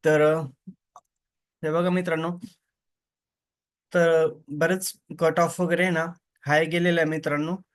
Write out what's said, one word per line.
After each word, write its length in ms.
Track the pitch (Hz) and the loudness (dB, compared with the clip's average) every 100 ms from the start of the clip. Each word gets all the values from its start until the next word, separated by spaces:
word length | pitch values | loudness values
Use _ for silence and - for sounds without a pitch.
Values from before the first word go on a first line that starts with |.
तर, 300 | 160 151 151 | 4 4 4
अ, 80 | 160 139 _ - - _ - _ _ _ _ _ _ | 2 -4 _ -20 -20 _ -20 _ _ _ _ _ _
हे 80 | 156 | -4
बघा 180 | 165 180 | 0 0
मित्रांनो, 480 | 180 175 160 165 175 - _ _ _ _ _ _ _ _ _ _ _ _ _ _ | 0 -2 -4 -4 -8 -14 _ _ _ _ _ _ _ _ _ _ _ _ _ _
तर 320 | 180 165 160 156 - - | 2 4 4 2 -2 -12
बरेच 480 | 147 165 190 - - _ 156 | -2 0 0 -4 -12 _ -2
कट 220 | 165 165 | 0 2
ऑफ 200 | 170 - | -2 -2
वगैरे 220 | 175 175 | -2 0
आहे 80 | 185 | 0
ना, 160 | 165 170 170 _ _ 139 | -2 -4 -10 _ _ 0
हाय 180 | 151 | 0
गेलेला 360 | 165 170 175 170 | 2 0 0 2
आहे 100 | 156 | 0
मित्रांनो. 460 | 160 151 147 156 190 _ | -2 -4 -4 -4 -6 _